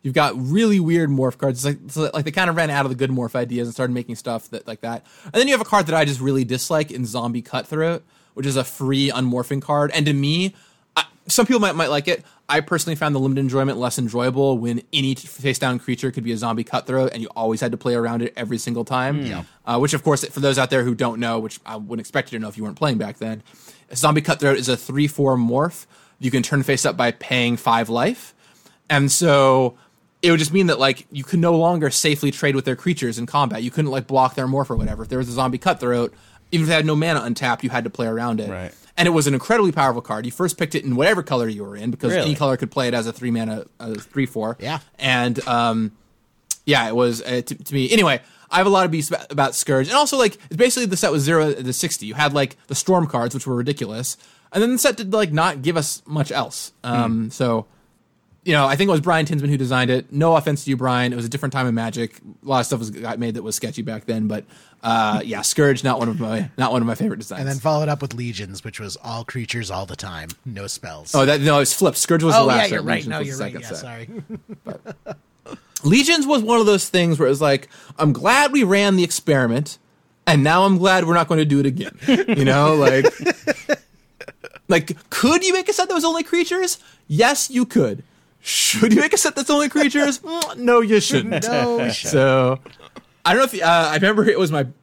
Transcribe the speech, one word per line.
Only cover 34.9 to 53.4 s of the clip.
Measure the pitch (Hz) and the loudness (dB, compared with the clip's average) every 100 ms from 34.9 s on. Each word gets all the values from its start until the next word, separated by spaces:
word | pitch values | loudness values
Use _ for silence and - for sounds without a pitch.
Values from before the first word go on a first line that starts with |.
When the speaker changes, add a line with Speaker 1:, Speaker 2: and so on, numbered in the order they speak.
| 110 | -6
Speaker 1:
If | 110 | -6
there | 127 | -6
was | 120 | -4
a | |
zombie | 120 127 123 | -2 -2 0
cutthroat, | 185 - 123 120 120 _ _ _ _ | -2 0 0 0 -2 _ _ _ _
even | 165 | -2
if | 156 | 2
they | |
had | 160 | 2
no | 156 | 2
mana | 151 165 151 | 0 0 -2
untapped, | 117 117 127 113 | -2 -4 -2 -2
you | 127 | -2
had | 120 | -4
to | 113 | -4
play | - 117 | -6 -4
around | 113 120 110 | -4 -4 -4
it. | 104 | -6
Speaker 2:
Right. | 92 90 - - - | -8 -10 -14 -10 0
Speaker 1:
And | 175 | 2
it | |
was | 165 143 | 4 2
an | |
incredibly | 135 - 226 190 | 0 2 2 4
powerful | 151 135 120 | 2 0 0
card. | - 107 | -6 -6
You | 120 | -6
first | - 180 - | -4 -4 -2
picked | 165 | -4
it | 151 | -4
in | 135 | -2
whatever | 123 165 196 | 0 2 2
color | - 131 113 | 0 -2 -2
you | 104 | -6
were | 98 | -10
in, | 104 113 | -8 -8
because | 113 - | -4 -2
Speaker 2:
Really? | 180 151 | 0 -2
Speaker 1:
any | |
color | 147 139 127 | 0 0 0
could | 113 | -4
play | - 123 | -4 -2
it | |
as | 117 | -2
a | 113 | -4
three | - 120 | -6 -4
mana, | 117 110 110 - _ | -2 -4 -8 -12 _
uh, | 117 | -10
three | 107 - 139 | -10 -8 -4
four. | 131 113 110 - | -4 -4 -6 -6
Speaker 3:
Yeah. | 110 156 _ - | -8 -10 _ -6
Speaker 1:
And, | 135 127 120 120 127 | 0 0 0 -2 -2
um, | 120 120 113 107 _ _ _ _ _ _ - | 0 0 0 -4 _ _ _ _ _ _ -8
yeah, | - 135 113 | 0 2 2
it | |
was, | 120 123 113 | 2 0 0
uh, | - 123 | -4 -6
to, | 120 - | -6 -12
to | - | -6
me, | 139 127 | -4 2
anyway, | 226 170 131 - _ _ | 4 4 2 -4 _ _
I | 175 | 2
have | |
a | 196 | 4
lot | 196 | 4
of | 180 | 2
beefs | 160 151 | 0 -4
about, | 170 - | -6 -4
about | 147 139 | 0 0
Scourge. | - - 135 139 | 0 0 0 2
And | |
also, | 269 294 277 | 2 2 2
like, | 220 - - | 2 0 -12
it's | |
basically | 160 247 247 226 | 2 2 2 -2
the | 185 | 0
set | 196 | 0
was | 151 | 2
zero | 139 165 156 | 2 4 2
to | 139 127 | 0 -4
sixty. | 123 - - 107 | -4 -4 -6 -8
You | |
had, | 120 151 | 0 0
like, | 143 135 - _ | 2 -2 -4 _
the | |
Storm | 147 - 185 | -4 2 2
cards, | 156 123 120 | 2 -2 -2
which | 131 | -4